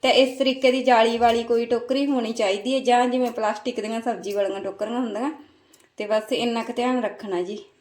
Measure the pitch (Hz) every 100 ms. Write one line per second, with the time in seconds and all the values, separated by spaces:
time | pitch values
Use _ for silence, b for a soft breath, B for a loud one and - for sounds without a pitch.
0 | 262 240 262 - 262 262 262 262 247 240
1 | 226 233 233 233 233 233 233 233 233 269
2 | 285 269 220 226 208 202 214 269 247 247
3 | 247 254 247 233 214 214 - 240 214 226
4 | 226 202 190 202 190 196 190 190 214 240
5 | 240 208 277 320 B B B B B _
6 | 208 214 214 254 240 233 226 240 247 254
7 | 214 - 208 175 180 214 - _